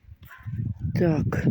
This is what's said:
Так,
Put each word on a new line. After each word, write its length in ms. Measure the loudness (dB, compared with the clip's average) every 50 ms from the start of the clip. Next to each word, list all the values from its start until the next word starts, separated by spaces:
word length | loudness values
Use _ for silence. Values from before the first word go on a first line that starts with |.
| _ -20 -20 -20 -20 -20 -20 -16 -12 -8 -6 -4 -4 -4 -6 -6 -6 -2 0 2
Так, 480 | 4 4 4 2 2 0 0 0 2 4